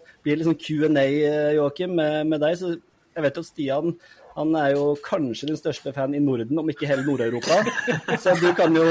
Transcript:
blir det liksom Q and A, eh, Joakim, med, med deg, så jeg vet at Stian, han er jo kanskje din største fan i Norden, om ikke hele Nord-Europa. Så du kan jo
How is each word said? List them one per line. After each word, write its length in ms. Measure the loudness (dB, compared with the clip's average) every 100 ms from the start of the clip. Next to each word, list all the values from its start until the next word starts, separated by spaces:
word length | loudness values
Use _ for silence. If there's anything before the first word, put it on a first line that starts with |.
| -6 -8
blir 140 | -2 0
det 60 |
liksom 140 | 0 -2
Q 240 | -2 0 2
and 80 | 4
A, 80 | 2
eh, 460 | 2 2 2 2 2
Joakim, 380 | 2 0 -4 0
med, 300 | 0 0 0
med 140 | 0
deg, 140 | 0 0
så 140 | -4 -6
jeg 480 | -10 _ _ -2
vet 160 | -2 -2
at 80 | -10
Stian, 480 | -6 -4 -2 -2 -4 -10 -20 -16 -6
han 160 | -2
er 200 | 0 2 2
jo 80 | 0 -2
kanskje 460 | -2 -2 -2 -4 -6
din 80 | -6
største 380 | -6 -6 -8 -6
fan 160 | -4
i 60 | 0
Norden, 380 | 0 0 -2 -4
om 80 | -4
ikke 180 | -4 -2
hele 220 | -2 0
Nord-Europa. 560 | 0 0 -2 2 2 2 -2 -4 -4 -2 -2
Så 160 | 0 2
du 140 | 2
kan 240 | 4 4 4
jo 80 | 4